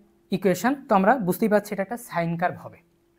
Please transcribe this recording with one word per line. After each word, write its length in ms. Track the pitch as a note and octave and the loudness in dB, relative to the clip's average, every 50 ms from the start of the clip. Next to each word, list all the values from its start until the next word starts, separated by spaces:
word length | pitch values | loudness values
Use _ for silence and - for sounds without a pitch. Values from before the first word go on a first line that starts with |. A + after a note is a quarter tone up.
| _ _ _ _ _ - - | _ _ _ _ _ -4 -4
ইকুয়েশন, 360 | F3 - G3+ F3+ F3+ - A#3+ C#4 C#4 - | 0 2 2 0 2 0 -2 -2 -2 -2
তো 60 | - A3 G3 | 2 2 4
আমরা 140 | F#3+ G3 B3 C#4+ G3+ | 6 6 4 4 2
বুঝতেই 240 | E3+ F3+ - A#3 G#3+ G#3 | -2 0 0 2 2 2
পারছি 180 | G#3 G#3 - G#3 | 2 0 0 -6
এটা 80 | F#3 G3 | -6 -6
একটা 120 | F#3+ A#3+ A#3+ - - | -6 -8 -12 -12 -8
সাইন 240 | - F3 E3+ E3 E3+ E3+ | -4 -4 -2 -2 -2 -2
কার্ভ 160 | F3+ F3 - - - | -2 -4 -4 -6 -14
হবে। 140 | A#2 G#2+ - _ _ _ _ _ _ _ | -18 -20 -20 _ _ _ _ _ _ _